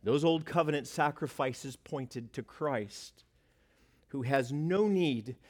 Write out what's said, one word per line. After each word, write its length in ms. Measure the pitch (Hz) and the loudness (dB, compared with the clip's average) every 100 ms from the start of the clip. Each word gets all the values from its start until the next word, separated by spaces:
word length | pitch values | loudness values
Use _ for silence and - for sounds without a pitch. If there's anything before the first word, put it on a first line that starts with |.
Those 220 | 98 139 160 | 2 4 4
old 200 | 165 156 | 2 0
covenant 400 | 170 156 147 127 | 0 2 0 -2
sacrifices 920 | - 147 143 143 - 135 123 135 123 | 0 0 0 -8 -2 -2 -2 -10 -14
pointed 560 | - 147 127 123 117 | -8 -8 -6 -10 -10
to 100 | - | -10
Christ, 800 | 117 - 151 127 101 - - _ _ _ _ _ _ _ _ _ _ | -12 -6 -2 -2 -4 -10 -18 _ _ _ _ _ _ _ _ _ _
who 140 | 139 | -6
has 280 | 123 139 123 | 2 2 2
no 380 | 147 156 190 214 | 0 0 2 4
need, 480 | 190 170 120 110 120 - | 4 4 2 -4 -12 -16